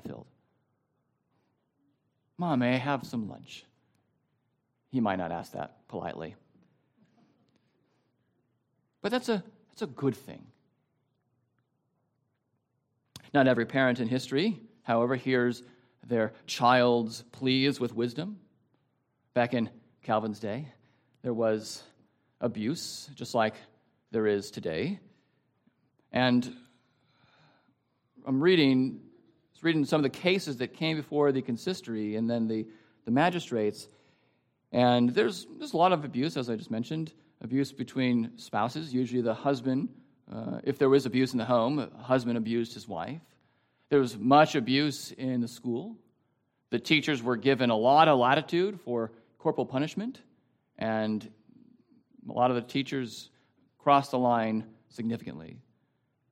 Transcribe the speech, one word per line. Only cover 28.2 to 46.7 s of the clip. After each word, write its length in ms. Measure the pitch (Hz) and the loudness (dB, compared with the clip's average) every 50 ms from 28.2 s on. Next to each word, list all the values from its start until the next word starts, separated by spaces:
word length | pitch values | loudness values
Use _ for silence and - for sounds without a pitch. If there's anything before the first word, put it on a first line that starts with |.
| - | -4
I'm 160 | - 131 131 | -2 0 2
reading, 600 | 151 180 190 170 143 135 131 127 131 135 76 - - - - _ _ _ _ _ _ _ _ _ | 4 4 6 6 6 6 4 4 2 0 -4 -8 -16 -20 -20 _ _ _ _ _ _ _ _ _
reading 220 | - 165 165 156 139 | 0 0 2 2 2
some 140 | - 165 151 | 2 2 2
of 40 | 139 | 2
the 140 | 131 123 | 0 -2
cases 400 | - - 180 190 196 185 156 135 | -2 0 0 0 0 -2 -4 -6
that 160 | 117 127 120 - | -6 -6 -8 -6
came 220 | - - 160 160 | -4 -4 -4 -4
before 380 | 151 139 - 147 147 147 143 131 | -4 -6 -4 0 2 2 2 2
the 80 | 131 | 0
consistory 720 | 123 - 120 110 - 185 185 185 - - 113 107 107 107 107 | -2 -4 -6 -4 -4 -6 -6 -6 -8 -8 -6 -4 -4 -4 -2
and 140 | 107 113 113 | -2 -2 -2
then 180 | 117 117 113 | 0 -2 -2
the, 180 | 110 110 110 110 - - - _ _ _ _ _ | -2 -2 -4 -4 -8 -12 -20 _ _ _ _ _
the 60 | - | 0
magistrates. 760 | 120 135 160 180 180 175 - - 123 113 107 104 104 - - - - _ _ _ _ _ _ _ _ _ _ _ _ _ _ _ | 2 2 2 2 0 -2 -4 -4 -2 0 0 -2 -2 -6 -12 -20 -20 _ _ _ _ _ _ _ _ _ _ _ _ _ _ _
And 380 | - 123 123 123 123 123 120 120 | 0 2 4 4 4 4 4 4
there's, 340 | 127 - 226 226 190 - - - - - | 4 2 2 2 0 -6 -12 -16 -16 -14
there's 140 | 302 294 - | -8 -2 2
a 40 | |
lot 160 | 160 - 170 180 | 4 4 4 4
of 100 | 160 147 | 2 -2
abuse, 320 | - - 123 135 170 - | -4 -4 -2 -2 -2 -2
as 140 | 147 123 117 | -4 -4 -4
I 60 | 113 | -6
just 160 | 107 - - | -6 -6 -6
mentioned, 420 | 113 110 120 - 160 160 160 156 - _ _ _ _ - | -6 -6 -4 -4 -6 -6 -6 -8 -12 _ _ _ _ -14
abuse 300 | - 113 127 139 139 - | -8 -4 -2 -2 -2 -2
between 600 | - - 123 - - 135 131 123 120 120 113 117 - | -6 -10 -10 -6 -4 -2 0 2 2 2 0 -2 -8
spouses, 560 | - - - - 104 107 127 - 151 160 151 123 | -14 -12 -6 -2 -2 -2 -2 -4 -6 -6 -4 -2
usually 280 | 127 127 113 120 123 | -2 -2 0 -2 0
the 120 | 113 117 110 | 0 0 -2
husband. 560 | - - 139 139 127 120 131 127 135 175 - - - - _ _ _ _ - | 0 0 -2 -2 0 0 -2 -2 -2 -2 -6 -8 -14 -20 _ _ _ _ -14
Uh, 300 | - 113 113 - 120 - - | -12 -10 -8 -8 -8 -6 -4
if 140 | - 139 | -4 0
there 120 | - 143 131 | 2 4 6
was 160 | 135 139 127 | 6 6 4
abuse 260 | 123 117 127 131 127 | 2 2 2 2 2
in 60 | 131 | 0
the 80 | 120 110 | -2 0
home, 340 | 123 123 117 113 123 151 147 | 2 2 2 2 2 0 -2
a 240 | - - - - 113 | -4 -6 -10 -10 -2
husband 340 | 123 131 131 117 120 120 | 0 0 2 2 0 -2
abused 360 | 117 113 113 117 117 113 113 - | -2 -2 -2 -2 -2 -2 -4 -8
his 120 | 110 101 | -12 -12
wife. 360 | 110 95 80 85 104 139 165 - _ _ _ _ _ _ _ _ _ _ _ _ - | -10 -8 -8 -8 -8 -10 -12 -16 _ _ _ _ _ _ _ _ _ _ _ _ 2
There 100 | 147 143 | 2 2
was 180 | 131 120 117 | 2 2 -2
much 380 | 104 101 127 139 147 156 - - | -2 4 6 8 8 8 6 2
abuse 560 | 151 117 117 131 139 147 147 139 - - - | 0 0 0 0 2 0 0 -2 -6 -10 -14
in 280 | - - 131 127 127 123 | -12 -8 -6 -4 -2 -2
the 80 | 120 | -4
school. 480 | 117 - - - 127 113 123 175 220 226 - _ _ _ _ _ _ _ _ _ _ _ _ _ | -4 -8 -8 -6 -6 -6 -6 -6 -10 -14 -18 _ _ _ _ _ _ _ _ _ _ _ _ _
The 100 | _ | _